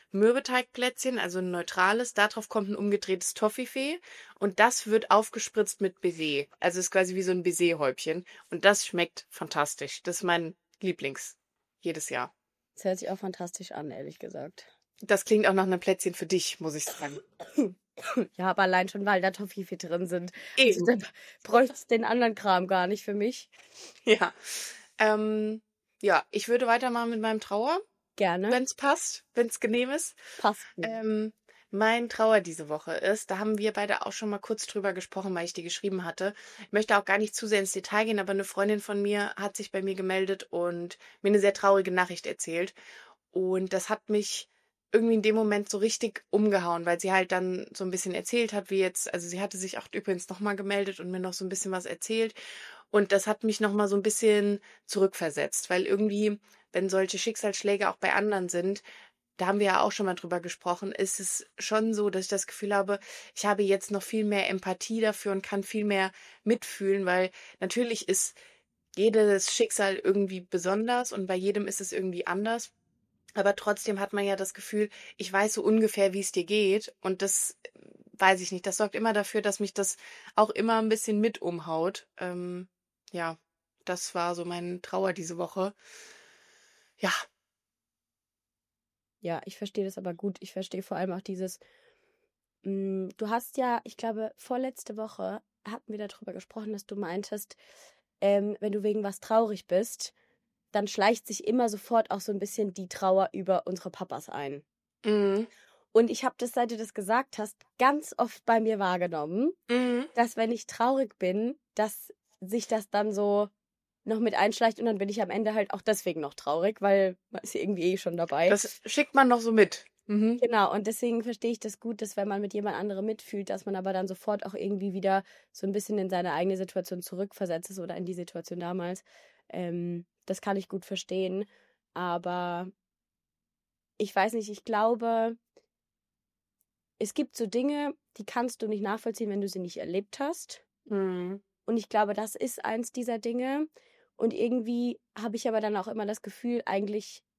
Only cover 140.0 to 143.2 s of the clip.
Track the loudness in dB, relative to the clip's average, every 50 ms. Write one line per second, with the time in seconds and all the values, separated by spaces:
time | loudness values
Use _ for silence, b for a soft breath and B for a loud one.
140 | -4 -4 -6 -6 -4 -4 -4 -6 -10 -14 -18 -18 _ _ _ _ _ -4 -2 -2
141 | 0 0 -2 -2 -4 -6 -8 -10 -12 _ _ _ _ -2 -2 -2 -2 0 0 2
142 | 2 2 0 -2 -6 -6 -6 -4 -6 -6 -4 -6 -6 -4 -4 -4 -4 -6 -8 -6
143 | -6 -4 -4 -4